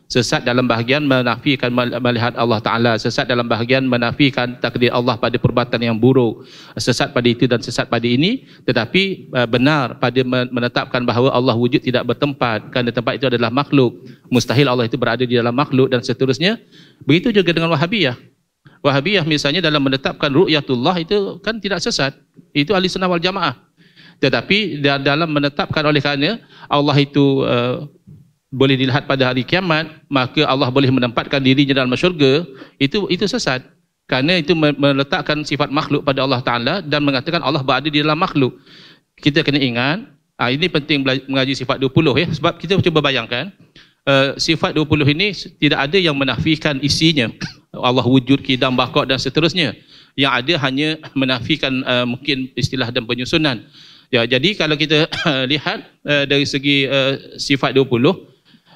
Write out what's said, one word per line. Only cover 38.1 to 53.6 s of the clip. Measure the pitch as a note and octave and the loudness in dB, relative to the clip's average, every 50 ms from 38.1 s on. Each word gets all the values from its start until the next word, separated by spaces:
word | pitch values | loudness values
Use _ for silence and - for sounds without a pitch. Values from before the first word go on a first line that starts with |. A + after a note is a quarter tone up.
| D3+ | 0
makhluk. | D3+ F#3+ F#3 - D3 C3 A#2+ - - _ - - - - - - _ _ _ _ | 0 0 0 2 2 0 0 -2 -6 _ -20 -20 -20 -20 -20 -20 _ _ _ _
Kita | - - D3 C#3+ E3 | -4 -2 0 2 2
kena | C#3+ D3 C#3 | 0 0 0
ingat, | D3+ D3 B2 A#2 A#2+ B2+ C#3+ E3 A3 - - - _ _ _ _ | 0 0 0 0 0 -2 -2 -2 -4 -8 -14 -20 _ _ _ _
ah, | - B2 A#2+ C3 | -4 -2 -2 0
ini | D3 F#3 F3 | 0 -2 0
penting | - D3+ C3 - D3+ C#3 | -2 -2 -2 0 -2 0
bela-, | C3+ C3+ C3 C3+ - | 0 0 -2 -2 -2
mengaji | - C3+ C3+ C3 C3+ C3+ | -2 -2 -2 0 0 -2
sifat | - B2+ - C3 B2+ | -4 -4 -4 -2 -2
dua | C3+ C3 | 0 2
puluh, | - E3 D#3+ C#3+ A#2 | 2 4 4 4 2
ya, | C#3+ F3 - | 2 0 -2
sebab | D#3+ C3 D3+ E3+ - - | -2 -2 -2 -2 -2 -4
kita | - E3 G3 | -4 -2 0
cuba | F3 - F3+ D#3+ D#3 | 2 2 2 2 2
bayangkan, | C#3+ C#3+ C3+ A#2+ A2 - A#2+ B2 D#3+ G3+ - _ - _ - - - _ _ _ - | 2 2 0 -2 -2 -4 -6 -6 -6 -8 -12 _ -20 _ -20 -20 -20 _ _ _ 0
uh, | C#3 C#3 C3+ C#3 C#3 - | 2 2 4 2 2 -2
sifat | - - - D#3+ D#3 - F#3 D3+ | -4 -2 -2 -2 0 -2 -2 0
dua | D3+ D3+ | 0 0
puluh | - D#3 D3+ C#3+ C#3+ | 2 2 2 4 2
ini | D3 D#3+ G3+ G#3 F3+ - - - - | 2 2 0 -2 -4 -6 -12 -14 -6
tidak | - D3+ C#3+ D3+ - C#3 C#3+ | -2 0 0 0 0 -2 0
ada | F3+ | 0
yang | G3 F3 D#3 C#3+ | 0 0 0 0
menafikan | C#3 C3+ C3 B2 D3+ D#3 D#3+ D3+ D3+ - D#3 C#3+ C3 D3 | 0 -2 -2 -2 -2 0 0 0 0 0 -4 -2 -2 -2
isinya. | C#3 - - D#3+ E3 D#3+ C3 A#2 A2 - - - - - | -2 0 2 2 2 2 2 0 -2 -4 -8 -12 -12 -12
<coughs> | - _ _ - - A#2+ B2 | -16 _ _ -8 -4 0 0
Allah | B2+ C3 G#2+ | 2 2 2
wujud, | B2 C3 C3 B2 C3+ C#3 C3+ - | 4 4 4 4 4 0 0 0
kidam, | - C3 B2 C#3 C3 B2+ | -2 -2 0 0 0 0
bakok | B2 B2+ A#2+ - D3 B2 B2+ | 0 0 0 0 0 0 0
dan | C3 | -2
seterusnya. | B2+ - C3+ - D#3 D#3+ E3+ - F3+ D3+ A2 F#2+ - _ _ - - - _ - | -2 -2 -2 -2 0 0 0 0 0 -2 -2 -4 -8 _ _ -20 -20 -20 _ -4
Yang | - C#3 C#3 B2+ A#2+ B2 | -2 0 2 0 0 0
ada | C#3+ F3 C#3+ C#3+ C3+ | 0 -2 0 -2 -2
hanya | C3 C#3 D3+ D#3 D#3 D#3 - - - | -2 -2 -2 -2 -4 -6 -10 -8 -4
menafikan, | C#3 C3+ C3 C3 A#2 - - D#3 - D3+ C3+ C3 B2+ B2+ B2+ | -2 -2 0 -2 -2 -2 -2 -2 -2 -2 -4 -4 -4 -2 -2
uh, | B2 B2 B2 | 0 0 0
mungkin | A#2+ A#2+ - - D3+ C#3 C3 C3 B2+ - | -2 -4 -6 -4 -4 -4 -4 -4 -8 -6
istilah | E3 D3+ - C3+ C3 A#2+ A#2 B2 | -6 -4 -4 -4 -4 -4 -4 -4
dan | B2+ A2+ A#2 | -6 -4 -4
penyusunan. | A#2+ B2 B2+ - E3+ E3 D#3 C#3+ A#2+ G2 | -6 -6 -4 -2 -2 0 0 0 -2 -4